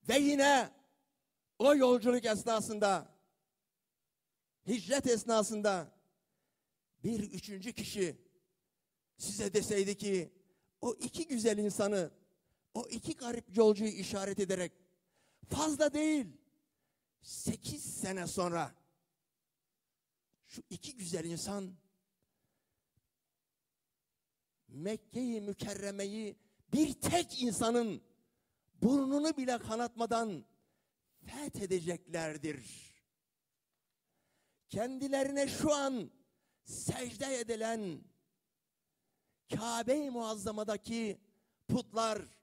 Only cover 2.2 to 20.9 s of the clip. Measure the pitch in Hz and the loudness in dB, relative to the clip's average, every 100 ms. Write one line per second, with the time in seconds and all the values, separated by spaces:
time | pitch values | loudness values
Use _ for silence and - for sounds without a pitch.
2.2 | 233 214 233 220 214 214 202 180 - _ | 2 0 0 0 0 2 2 2 -2 _
3.2 | _ _ _ _ _ _ _ _ _ _ | _ _ _ _ _ _ _ _ _ _
4.2 | _ _ _ _ - 233 170 269 254 226 | _ _ _ _ -4 -4 0 0 2 2
5.2 | 233 226 208 220 208 190 147 _ _ _ | 4 2 2 0 2 0 -4 _ _ _
6.2 | _ _ _ _ _ _ _ _ 196 226 | _ _ _ _ _ _ _ _ -4 -2
7.2 | 202 185 - 196 196 - - 208 180 127 | -4 -8 -10 -10 -10 -10 -8 -2 -2 -2
8.2 | _ _ _ _ _ _ _ _ _ _ | _ _ _ _ _ _ _ _ _ _
9.2 | - 202 202 202 - 208 196 202 208 190 | -8 -4 0 0 2 0 0 -2 0 -2
10.2 | 151 _ _ _ _ _ 240 - 247 - | -2 _ _ _ _ _ -6 -4 -8 -6
11.2 | 330 247 220 208 208 - 202 208 160 _ | -4 0 2 2 0 0 2 2 -2 _
12.2 | _ _ _ _ _ 220 247 226 - 320 | _ _ _ _ _ -8 -8 -8 -8 -8
13.2 | 240 240 - 185 220 202 214 190 185 202 | -6 -6 -2 6 8 6 0 -4 -6 -4
14.2 | 196 196 185 185 175 _ _ _ _ _ | -4 -2 0 0 -2 _ _ _ _ _
15.2 | _ _ - 262 311 285 302 294 311 302 | _ _ -6 0 0 4 2 4 2 2
16.2 | 196 127 _ _ _ _ _ _ _ _ | -2 -10 _ _ _ _ _ _ _ _
17.2 | - - - - - 294 - - 190 190 | -16 -8 -6 -6 -8 -10 -10 -6 -4 -4
18.2 | 170 - 175 170 143 - _ _ _ _ | -4 0 0 0 -4 -8 _ _ _ _
19.2 | _ _ _ _ _ _ _ _ _ _ | _ _ _ _ _ _ _ _ _ _
20.2 | _ _ _ - - 175 - | _ _ _ -20 -14 -14 -14